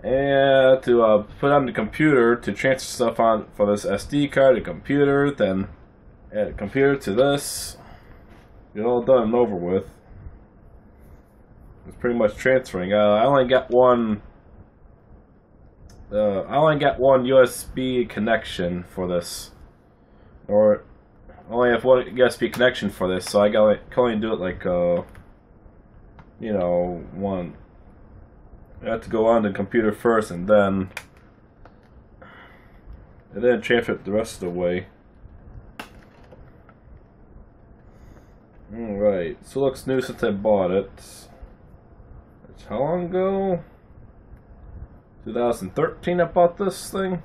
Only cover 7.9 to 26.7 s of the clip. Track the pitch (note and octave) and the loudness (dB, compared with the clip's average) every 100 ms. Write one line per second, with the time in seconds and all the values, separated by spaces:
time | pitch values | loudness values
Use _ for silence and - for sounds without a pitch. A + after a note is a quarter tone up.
7.9 | - - - - - - - - G#2 A#2 | -20 -20 -20 -20 -20 -20 -20 -16 -6 -2
8.9 | B2 A2+ B2+ A2 A#2+ A#2 F#2+ F2 F#2+ - | -2 4 2 4 0 0 -2 -2 -4 -4
9.9 | - _ - - - - _ - - - | -20 _ -20 -20 -20 -20 _ -20 -20 -20
10.9 | - - - _ _ _ - - - - | -20 -20 -20 _ _ _ -20 -20 -20 -20
11.9 | - B2 A#2+ G#2+ - - G#2 - F#2+ F2+ | -6 -4 0 0 0 2 2 0 -8 0
12.9 | G#2 G#2 G#2 B2 C#3 B2 B2+ - A#2+ B2+ | 2 4 4 4 2 2 0 2 4 4
13.9 | A#2+ A2+ G2+ - - - - - _ - | 4 0 -4 -8 -20 -20 -20 -20 _ -20
14.9 | _ _ - _ _ _ _ - _ - | _ _ -20 _ _ _ _ -20 _ -20
15.9 | - - G#2 G#2+ G2 F2+ C3 D#3 D3 C#3+ | -20 -6 -2 0 -2 -2 0 2 2 0
16.9 | B2+ C3 C3 B2 C3+ B2 - - - C3 | 2 4 4 6 6 6 2 -12 -8 -4
17.9 | B2 A#2+ - A2 A2 - - F2 F2+ F2+ | -2 -4 -4 0 -2 -2 -6 -6 -6 -10
18.9 | - F2+ F2 - - - - - _ _ | -10 -4 -4 -6 -16 -18 -20 -20 _ _
19.9 | _ _ - - - - G#2 G#2+ G#2 - | _ _ -20 -20 -20 0 2 4 2 -4
20.9 | - _ _ - - - A2+ B2 A#2 B2 | -20 _ _ -20 -20 -8 0 0 2 4
21.9 | B2+ B2 A#2+ B2+ - A#2 A#2 B2 B2 G2+ | 4 2 2 0 2 -4 0 0 0 -8
22.9 | - F#2 F2+ - G#2 G#2 A2 G#2+ G2+ - | -4 -4 -4 -2 2 2 4 4 2 -2
23.9 | - B2 G#2+ A2+ A2 F#2 F2+ F#2 F2+ F2 | -2 0 0 -4 -4 -6 -6 -4 0 0
24.9 | F2 F2+ - - - _ - - - - | -2 -4 -20 -20 -20 _ -20 -20 -20 -20
25.9 | - - - - - A#2 G#2 F2 | -20 -20 -20 -20 -14 -6 -4 0